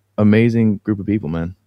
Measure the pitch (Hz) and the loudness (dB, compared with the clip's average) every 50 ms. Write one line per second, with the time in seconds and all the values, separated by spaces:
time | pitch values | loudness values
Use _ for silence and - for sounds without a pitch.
0 | _ _ _ - 107 104 104 113 117 120 113 117 113 110 101 95 - - 110 101 | _ _ _ 0 2 4 4 4 4 2 2 2 2 0 0 -2 -4 -4 -4 -4
1 | 92 101 101 107 - 73 82 82 85 87 92 - _ | -2 -4 -4 -4 -4 -6 -6 -6 -6 -8 -10 -14 _